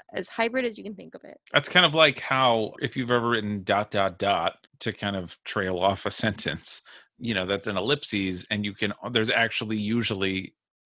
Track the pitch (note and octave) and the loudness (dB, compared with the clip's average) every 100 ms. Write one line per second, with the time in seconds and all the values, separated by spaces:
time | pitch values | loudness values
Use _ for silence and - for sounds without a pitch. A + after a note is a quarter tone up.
0 | - - - - A3+ B3+ B3 G#3 G3 F#3+ | -8 -8 -6 -2 -2 0 -4 -6 -12 -12
1 | E3 - - - - D3 - F3+ E3+ D#3 | -16 -16 -18 -20 -2 0 2 4 4 6
2 | D#3 - - C3 B2+ A2+ G#2+ - C#3 C3 | 4 4 0 2 4 4 0 -2 -4 -2
3 | A#2+ A#2+ A#2 A#2 G#2 G#2 F#2 G2+ G#2 G2+ | 2 2 4 0 0 -4 0 0 2 0
4 | F#2+ F2 G2 F2+ F2 - _ _ A2+ - | 0 0 0 2 0 -4 _ _ -6 -4
5 | G2+ G2 F2 - - G#2+ F#2 F2+ F#2+ F#2+ | -4 -4 -6 -12 -6 -2 -2 2 2 2
6 | - - A2+ G2+ D2 D#2+ - - - - | -2 0 0 0 -4 -6 -8 -12 -12 -20
7 | - _ A#2 G2 F#2 G2 A2 G2 A2 C#3+ | -20 _ -4 -2 0 -2 0 -2 0 0
8 | - G#2 F#2+ F2+ - G#2 G#2 G2+ G#2 - | 0 -2 -2 -4 -4 -2 -2 -2 -4 -4
9 | G#2+ A#2+ A2 A#2 A2+ - A2 G#2+ G#2 A#2 | -2 0 2 2 2 -2 -4 -2 0 0
10 | G#2+ G2 G2 F#2+ - _ _ _ | 0 0 0 -2 -6 _ _ _